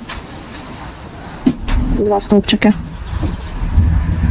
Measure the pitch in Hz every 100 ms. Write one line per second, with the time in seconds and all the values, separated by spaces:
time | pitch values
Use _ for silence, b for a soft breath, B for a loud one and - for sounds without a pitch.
0 | - - - - - - - - - -
1 | - - - - - - - - - -
2 | 202 202 - 208 - 214 214 185 147 -
3 | - - - - - - - - 87 82
4 | - - -